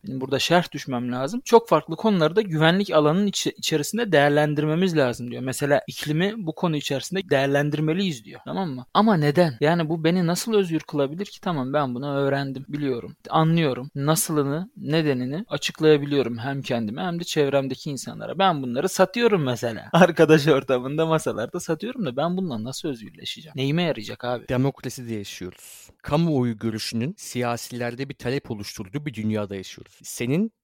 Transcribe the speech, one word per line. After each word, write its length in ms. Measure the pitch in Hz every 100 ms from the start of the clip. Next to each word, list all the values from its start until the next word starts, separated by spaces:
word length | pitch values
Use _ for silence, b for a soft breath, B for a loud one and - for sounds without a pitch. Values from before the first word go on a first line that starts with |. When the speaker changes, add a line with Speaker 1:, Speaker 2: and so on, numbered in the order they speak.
| -
Speaker 1:
"Benim 140 | 131
burada 180 | 131 135
şerh 320 | - 170 165
düşmem 400 | 147 - 123 123
lazım. 300 | 123 139 240 -
Çok 240 | 226 233
farklı 260 | 160 - 160
konuları 400 | 220 196 156 180
da 60 |
güvenlik 500 | 214 156 160 185 196
alanının 360 | 160 151 170 202
içi-, 260 | - - -
içerisinde 540 | - 156 147 214 233
değerlendirmemiz 840 | 156 143 147 151 147 151 160 190 160
lazım." 340 | 127 120 123
diyor. 100 | 120
Mesela 380 | 131 127 143 143 -
iklimi 460 | - 147 151 190 226
bu 180 | 165 156
konu 200 | 180 151
içerisinde 540 | - 135 - 190 -
değerlendirmeliyiz 960 | 139 139 143 147 151 156 170 196 131 -
diyor. 160 | - -
Tamam 240 | 165 185
mı? 160 | 127 -
Ama 240 | - 220 185
neden? 400 | 147 147 170 120
Yani 300 | 147 170 156
bu 140 | 170
beni 240 | 160 185 165
nasıl 260 | 175 -
özgür 260 | 214 185 160
kılabilir 460 | - 147 139 160 208
ki? 160 | -
Tamam, 320 | 196 160 127
ben 220 | 147 139 120
bunu 200 | 143 139
öğrendim, 500 | 139 139 139 135 139
biliyorum, 480 | 147 143 120 - - -
anlıyorum. 600 | 160 160 165 156 123 143 143
Nasılını, 760 | 143 156 - 151 139 147 190 -
nedenini 680 | 135 160 156 127 127 151 226
açıklayabiliyorum 880 | 147 - - 156 151 143 143 117 117
hem 240 | 127 139
kendime 400 | 135 120 110 127
hem 180 | 185 170
de 40 |
çevremdeki 680 | 175 - 143 139 135 131 156
insanlara. 500 | 143 - 113 110 156
Ben 240 | 190 156
bunları 260 | 131 120 180
satıyorum 540 | - 185 240 233 202
mesela. 460 | 139 120 120 110 -
<laughs> 40 |
Arkadaş 540 | 170 175 165 156 160 143
ortamında, 580 | 135 123 127 127 151 160
masalarda 540 | 160 135 101 113 180
satıyorum 460 | - 160 214 254 170
da 120 | 123
ben 200 | 165 180
bundan 260 | 185 113
nasıl 260 | 110 135 160
özgürleşeceğim? 640 | 120 101 - - - 160 139
Neyime 280 | 135 160
yarayacak 400 | 175 123 104 117 123
abi? 220 | 123 -
Speaker 2:
Demokraside 640 | 127 135 - 135 123 120
yaşıyoruz. 760 | 110 98 - 90 - - - - _
Kamuoyu 540 | - 147 170 143 123 110
görüşünün 560 | 113 107 - 117 127 190
siyasilerde 920 | - 123 120 120 - 123 120 120 135
bir 60 | -
talep 360 | 123 135 -
oluşturduğu 540 | 107 101 - 98 139 147
bir 80 |
dünyada 420 | 110 107 107 104 98
yaşıyoruz. 440 | 92 - - _
Senin 480 | - - 120 151 220 -